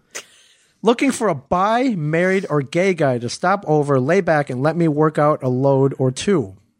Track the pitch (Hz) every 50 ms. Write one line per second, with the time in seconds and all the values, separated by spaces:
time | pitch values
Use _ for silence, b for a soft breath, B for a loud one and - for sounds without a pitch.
0 | B B B B B B B B B B B B B B B B B 202 254 -
1 | 302 269 - - 233 202 165 131 - - 185 180 190 214 226 240 262 277 220 175
2 | 147 151 160 165 180 185 190 196 190 - 151 147 135 - - 165 185 196 185 156
3 | 156 135 123 120 120 117 - - - 180 196 190 - - 156 151 143 143 143 131
4 | 127 139 175 202 180 170 160 151 147 - 131 123 135 156 160 175 170 160 143 147
5 | 156 156 151 - 147 151 151 - - 127 127 127 135 139 139 135 139 139 135 -
6 | 135 127 131 - - 202 202 160 110 98 98 - _ _ _